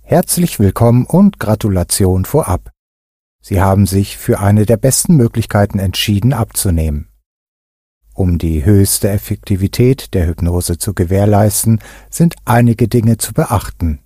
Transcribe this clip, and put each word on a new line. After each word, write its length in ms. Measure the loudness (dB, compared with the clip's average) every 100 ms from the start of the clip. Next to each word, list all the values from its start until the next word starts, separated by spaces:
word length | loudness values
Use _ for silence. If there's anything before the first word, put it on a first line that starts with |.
Herzlich 580 | 0 -2 0 -2 -2 0
willkommen 460 | 0 2 2 2 2
und 320 | 4 2 2
Gratulation 840 | -4 -2 0 -2 -2 0 0 0
vorab. 460 | 0 -2 -2 -4 -6 _ _ _ _ _ _ _
Sie 200 | -6 0
haben 260 | 2 2 2
sich 300 | 2 -2 -6
für 240 | -4 0
eine 260 | 2 2 2
der 100 | 2
besten 400 | 0 -2 2 2
Möglichkeiten 640 | 2 0 -2 0 0 0
entschieden, 540 | -4 -4 -2 0 0
abzunehmen. 760 | -2 -4 -4 -2 -2 -2 -4 -10 _ _ _ _ _ _ _ _ _ _
Um 240 | -4 -2 0
die 260 | -2 -2
höchste 460 | 2 4 4 0 -2
Effektivität 1040 | -4 -6 -10 -4 -4 -4 0 0 0 -4
der 140 | -2 -2
Hypnose 500 | -2 -2 -2 -4 -6
zu 160 | -6
gewährleisten, 880 | -4 -2 0 2 4 2 0 0 0 -2 -20 -18
sind 240 | 0 0 0
einige 440 | -2 2 2 2 0
Dinge 280 | 2 2 0
zu 160 | -2
beachten. 680 | -4 -2 -2 -4 -6 -6 -6